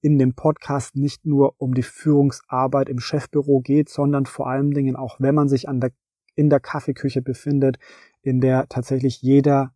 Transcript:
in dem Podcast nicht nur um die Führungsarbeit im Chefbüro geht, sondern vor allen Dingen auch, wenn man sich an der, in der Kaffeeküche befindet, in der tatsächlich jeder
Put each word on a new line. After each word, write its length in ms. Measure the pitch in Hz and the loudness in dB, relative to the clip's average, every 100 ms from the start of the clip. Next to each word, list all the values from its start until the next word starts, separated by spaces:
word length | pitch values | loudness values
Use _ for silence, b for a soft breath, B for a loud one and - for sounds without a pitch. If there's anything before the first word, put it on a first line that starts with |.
in 180 | 151 147 | 2 4
dem 160 | 131 127 | 2 0
Podcast 600 | 156 151 - 143 - 139 | -2 -2 -4 -8 -6 -4
nicht 300 | 139 - 160 | -4 -4 -2
nur 300 | 139 139 - | 2 2 0
um 160 | 131 | -4
die 100 | 127 | -2
Führungsarbeit 1040 | 123 - 156 143 139 - - 127 131 139 135 | -4 -4 0 2 2 -2 -6 -4 -2 0 -2
im 100 | 123 | -4
Chefbüro 600 | - 147 - 147 143 135 | -6 -6 -4 -2 2 0
geht, 280 | 127 147 147 | 2 0 0
sondern 360 | - 143 143 135 | -2 0 0 -2
vor 220 | - 127 | -6 -6
allen 240 | 135 143 | -2 -2
Dingen 240 | 143 135 127 | 0 -2 -4
auch, 240 | 127 - | -8 -4
wenn 160 | 131 151 | 0 2
man 140 | 143 | 2
sich 200 | 135 - | 0 -2
an 100 | 131 | -4
der, 120 | 127 - _ _ _ - | -4 -6 _ _ _ 0
in 140 | 147 | 2
der 100 | 143 | 2
Kaffeeküche 600 | - 151 - 131 139 131 | 0 -8 -6 -6 -4 -4
befindet, 560 | 127 123 147 143 135 127 b b b b | -6 -6 -2 0 0 0 b b b b
in 200 | 139 127 | -2 0
der 260 | 131 131 131 | 2 2 -2
tatsächlich 540 | 127 120 135 127 - | -6 -4 -2 -2 -2
jeder 520 | 127 139 143 139 131 | 2 4 4 2 0